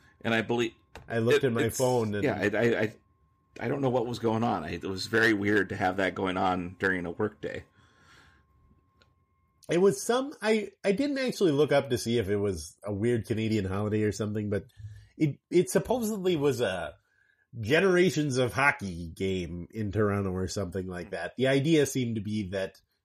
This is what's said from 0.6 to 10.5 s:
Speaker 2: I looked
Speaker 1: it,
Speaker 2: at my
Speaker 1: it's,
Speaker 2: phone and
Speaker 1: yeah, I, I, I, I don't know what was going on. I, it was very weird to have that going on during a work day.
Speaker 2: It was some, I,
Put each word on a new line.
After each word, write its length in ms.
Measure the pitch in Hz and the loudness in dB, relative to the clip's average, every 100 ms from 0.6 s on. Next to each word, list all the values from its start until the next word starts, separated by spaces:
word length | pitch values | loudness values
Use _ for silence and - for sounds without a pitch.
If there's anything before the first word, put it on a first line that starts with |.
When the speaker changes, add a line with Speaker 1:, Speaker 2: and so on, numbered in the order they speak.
| 120 - _ - - | -2 -4 _ -20 -6
Speaker 2:
I 100 | 117 | 0
looked 260 | 113 143 | 4 4
Speaker 1:
it, 40 | 135 | 4
Speaker 2:
at 40 | |
my 100 | 117 | 0
Speaker 1:
it's, 160 | 113 - | 0 0
Speaker 2:
phone 360 | 127 127 110 101 | 2 2 0 0
and 80 | |
Speaker 1:
yeah, 120 | 135 - | 0 0
I, 80 | 101 | 0
I, 340 | 104 117 92 | 2 2 2
I, 120 | 110 - _ _ _ _ _ - | -2 -4 _ _ _ _ _ -8
I 80 | 120 | -6
don't 120 | 143 | -2
know 80 | 135 | 0
what 160 | 123 117 | 0 -2
was 120 | 110 | -2
going 240 | 113 110 | 0 2
on. 200 | 117 98 | 0 -2
I, 80 | 80 | -4
it 80 | 87 | -6
was 220 | 90 95 98 | -6 -6 -2
very 260 | 110 113 | 4 4
weird 340 | 104 101 104 92 | 4 4 2 2
to 80 | 95 | 0
have 220 | 92 95 | 0 0
that 160 | 92 90 | -2 0
going 200 | 95 92 | -2 0
on 380 | 92 90 87 95 | 0 0 -4 -2
during 260 | 98 90 85 | 0 0 -4
a 40 | |
work 280 | 85 107 - | -4 -4 -4
day. 220 | 80 - - _ _ _ _ - - _ _ _ _ _ _ _ _ _ _ _ _ _ - | -10 -10 -14 _ _ _ _ -20 -20 _ _ _ _ _ _ _ _ _ _ _ _ _ -2
Speaker 2:
It 80 | 165 | 4
was 240 | 196 196 | 4 4
some, 280 | - 240 277 - | 0 -2 -2 -4
I, 260 | 214 | 0